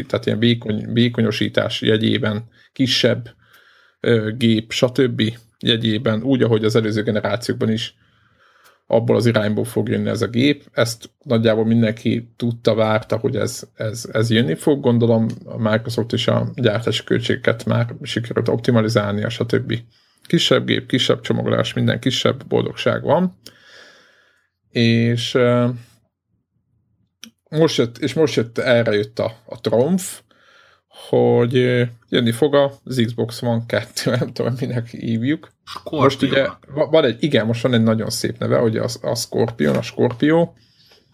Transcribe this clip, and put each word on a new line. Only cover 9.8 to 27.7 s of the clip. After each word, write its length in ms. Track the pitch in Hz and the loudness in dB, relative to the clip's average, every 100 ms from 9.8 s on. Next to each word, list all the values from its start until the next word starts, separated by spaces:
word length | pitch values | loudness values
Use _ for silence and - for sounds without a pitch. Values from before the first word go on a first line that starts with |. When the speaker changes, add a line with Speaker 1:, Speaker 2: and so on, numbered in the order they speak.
| 104 | -2
Speaker 1:
jönni 200 | 104 104 | -2 -2
ez 120 | 107 | -2
a 60 | - | -2
gép. 360 | 117 139 143 - | 0 0 0 -4
Ezt 380 | - 117 - - _ | -2 -2 -4 -16 _
nagyjából 420 | 143 117 113 110 113 | -2 2 2 2 2
mindenki 680 | 117 110 107 117 117 - - | 2 2 0 -2 -4 -6 -6
tudta, 380 | 120 117 - | -6 -2 0
várta, 440 | 110 107 107 - 107 | 2 2 0 -2 -4
hogy 180 | 120 113 | -2 -2
ez, 280 | 101 - - - | -4 -6 -14 -8
ez, 300 | 110 113 - | -8 -8 -6
ez 180 | 110 117 | -2 2
jönni 260 | 110 143 160 | 2 0 0
fog. 260 | 165 143 | 0 2
Gondolom 460 | 127 120 117 113 113 117 - | 2 4 4 4 0 -4 -12
a 120 | 120 107 | -4 0
Microsoft 440 | 110 117 117 113 | 0 0 -4 -2
is 140 | 117 117 | -2 0
a 240 | 117 120 - | 0 -2 0
gyártási 480 | 117 104 117 110 | 0 0 -2 -4
költségeket 640 | - 120 117 113 - 120 - | -2 -2 0 0 0 0 0
már 300 | 117 117 - | 0 -2 -6
sikerült 460 | - 107 117 - 117 | -8 -6 -4 -2 0
optimalizálni, 800 | 120 - 117 107 113 101 104 113 | 0 2 2 2 2 0 -2 -4
stb. 440 | - 120 117 120 117 - _ _ _ - | -4 -2 -2 -2 -6 -8 _ _ _ -2
Kisebb 380 | 170 - 127 123 | 0 2 2 2
gép, 220 | 113 - | -2 0
kisebb 340 | 127 - 120 | 0 2 0
csomagolás, 520 | - 117 120 113 120 | -2 -2 0 0 0
minden 260 | - 117 117 | 0 0 0
kisebb, 460 | - - - 120 - | -2 0 0 -2 -2
boldogság 560 | - - - - 57 | -2 -2 -4 -2 -2
van. 360 | - 151 185 - - - _ - - _ _ _ _ _ _ _ _ | 0 2 0 -4 -20 -20 _ -20 -20 _ _ _ _ _ _ _ _
És, 640 | - 117 117 117 120 - | 0 2 4 2 0 -2
ö, 340 | 131 120 120 120 120 - _ _ _ _ _ _ _ _ _ _ _ _ _ - _ _ | 2 4 4 0 -2 -12 _ _ _ _ _ _ _ _ _ _ _ _ _ -20 _ _
most 280 | 156 160 | 2 2